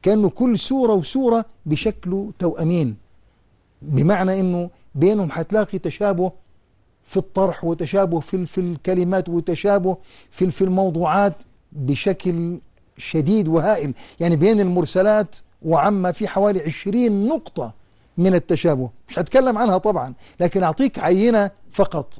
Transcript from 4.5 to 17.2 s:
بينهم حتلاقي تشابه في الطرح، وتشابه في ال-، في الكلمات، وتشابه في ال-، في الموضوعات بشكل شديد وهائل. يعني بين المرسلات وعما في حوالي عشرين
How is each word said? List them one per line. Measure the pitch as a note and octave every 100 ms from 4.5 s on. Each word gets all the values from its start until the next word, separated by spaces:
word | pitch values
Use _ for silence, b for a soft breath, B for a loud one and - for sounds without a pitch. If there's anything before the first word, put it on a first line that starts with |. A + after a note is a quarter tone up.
| F3 F3 b b
بينهم | C#3 F3 G#3+ F3
حتلاقي | E3 E3 G#3+ G#3 F#3+
تشابه | E3+ - G#3 F3+ F3+ - _ _ _ _ _ _
في | _ F#3+
الطرح، | - F#3+ F#3+ -
وتشابه | E3 E3 D#3 G3 F#3+ E3+
في | -
ال-، | F#3+ F3
في | -
الكلمات، | F3+ E3 - F#3 F3 F#3+ F3
وتشابه | E3+ E3 E3 G3+ G3+ F#3 F3+ B B B
في | -
ال-، | F#3
في | -
الموضوعات | F#3+ F#3 F#3+ E3 E3+ F#3 G3+ - - _ _
بشكل | D3+ C3 C#3 G3+ - F#3 E3+ E3+ F3 - _ _ -
شديد | - D#3+ D3 A3 D#3+
وهائل. | E3 E3+ G3+ D#3 A#2+ B B
يعني | E3+ D#3+
بين | F#3 G#3+
المرسلات | F#3+ F3+ D#3 F#3 G3+ G#3+ G3+ - - _
وعما | D#3+ D#3+ F#3 G3+ F3+
في | - G#3+
حوالي | G3 G#3 F#3+
عشرين | D#3 - G3+ A#3 A#3+ G3+